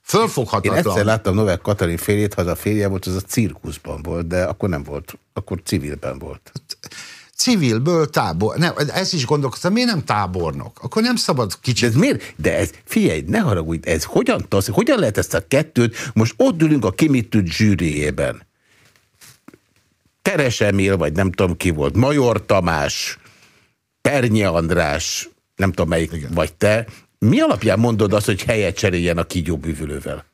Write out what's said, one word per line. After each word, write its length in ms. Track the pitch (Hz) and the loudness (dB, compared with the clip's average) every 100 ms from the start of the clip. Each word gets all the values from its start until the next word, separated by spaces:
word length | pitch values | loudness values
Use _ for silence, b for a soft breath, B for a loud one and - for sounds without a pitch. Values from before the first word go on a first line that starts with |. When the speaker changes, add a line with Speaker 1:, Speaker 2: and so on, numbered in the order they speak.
Speaker 1:
Fölfoghatatlan. 760 | - 196 226 - 113 107 - - | 0 2 2 0 -2 0 2 2
Speaker 2:
Én 80 | 160 | 2
egyszer 180 | 98 101 | 2 2
láttam 300 | 110 101 98 | 2 2 2
Novák 260 | 107 85 | 2 0
Katalin 360 | - 101 87 85 | -2 0 0 -2
férjét, 360 | - 104 104 | 0 0 0
ha 80 | - | -2
az 60 | 90 | -2
a 80 | 85 | -2
férje 320 | 104 107 101 | -2 0 0
volt, 180 | 95 92 | -2 -4
az 100 | 92 | -6
a 40 | |
cirkuszban 800 | - - 98 65 76 76 - 73 | -2 -2 -2 -4 -12 -12 -12 -10
volt, 260 | 80 82 82 | -6 -6 -2
de 160 | 90 | -2
akkor 260 | 90 - 104 | -2 -2 -2
nem 140 | 76 | -4
volt, 340 | 71 71 - - _ | -6 -10 -10 -20 _
akkor 280 | - - 92 - | -14 -8 -8 -4
civilben 540 | 78 71 71 - 67 | -4 -4 -8 -8 -10
volt. 320 | 71 67 - - _ - - B B B B - | -12 -16 -16 -18 _ -16 -16 B B B B -4
Speaker 1:
Civilből 760 | - 226 131 110 143 170 147 | 2 2 2 2 2 2 2
tábor-, 480 | - 107 82 107 - | 0 0 0 0 2
nem, 160 | 170 - 151 | 0 0 -2
ez 200 | - 190 | -2 -2
is 120 | 175 120 | -4 0
gondolkoztam, 480 | 147 135 - 175 | 0 0 -2 0
miért 160 | 220 247 | 0 0
nem 140 | 185 | -2
tábornok? 760 | - 107 92 92 82 69 65 - | 0 0 0 -2 -4 -4 -10 -12
Akkor 180 | - 220 | -4 0
nem 140 | 233 240 | 0 0
szabad 440 | - 151 107 - | 0 0 -2 -4
kicsit 300 | - 117 120 | -4 0 2
Speaker 2:
De 60 | 113 | 4
ez 60 | |
miért? 320 | 262 127 - - | 2 0 -6 -4
De 220 | 82 85 | -2 0
ez, 140 | 90 B | -2 B
figyelj, 380 | - 220 175 78 71 | -2 2 2 0 0
ne 120 | 226 | 0
haragudj, 500 | 170 92 80 82 - | 2 0 -2 -4 -2
ez 140 | 80 | -2
hogyan 420 | - 170 - 226 - | 0 0 2 0 0
tasz-, 200 | 98 98 | 0 2
hogyan 320 | 110 240 262 | 0 2 2
lehet 180 | 147 101 | 2 0
ezt 160 | 87 | -2
a 140 | 82 - | -4 0
kettőt, 480 | 131 160 - 120 B B | 0 2 2 0 B B
most 200 | 110 110 - | 0 0 2
ott 240 | 262 170 | 2 4
ülünk 240 | 160 147 107 | 4 4 2
a 60 | |
Ki 160 | - 156 | 2 2
mit 220 | 131 110 | 2 2
tud 160 | 110 87 | 0 0
zsűriében. 1000 | - 107 92 87 73 73 67 67 58 _ b b b b b b _ - _ - - _ _ _ _ _ _ | 2 2 4 0 0 -2 -2 -4 -4 _ b b b b b b _ -20 _ -20 -20 _ _ _ _ _ _
Teres 400 | - 180 135 - | -8 -2 -2 0
Emil, 360 | 104 98 95 95 | 0 2 2 2
vagy 160 | 76 | 0
nem 180 | 78 95 | 0 -2
tudom 260 | 87 95 82 | 0 0 0
ki 120 | 90 | -2
volt, 260 | 76 71 73 | 0 0 2
Major 500 | 127 147 123 107 - | 2 2 2 0 2
Tamás, 720 | 98 87 78 71 - - - b b b b b b _ _ | 2 2 0 -2 -4 -8 -10 b b b b b b _ _
Pernyi 420 | 135 139 120 107 | 0 0 2 2
András, 880 | 98 82 82 85 78 76 - - - _ _ - | 2 0 0 0 0 -2 -4 -8 -10 _ _ -2
nem 140 | 95 | -2
tudom 180 | - 82 | 0 0
melyik 220 | 82 80 | 0 -2
Speaker 1:
Igen. 180 | 82 67 | -6 -4
Speaker 2:
vagy 200 | 85 78 | -2 -2
te. 340 | - 104 107 117 B B _ | 0 2 2 -2 B B _
Mi 200 | 101 214 | 2 4
alapján 400 | 320 - 110 98 | 2 2 2 4
mondod 340 | 117 110 107 | 2 2 2
azt, 120 | 104 110 | 2 0
hogy 180 | 98 | -2
helyet 320 | 123 113 95 - | 0 0 0 0
cseréljen 420 | 104 90 87 85 | 0 2 0 0
a 60 | |
kígyóbűvölővel? 1000 | 80 92 78 80 78 73 76 73 73 71 - | -2 -4 -2 -4 -4 -6 -8 -8 -8 -12 -14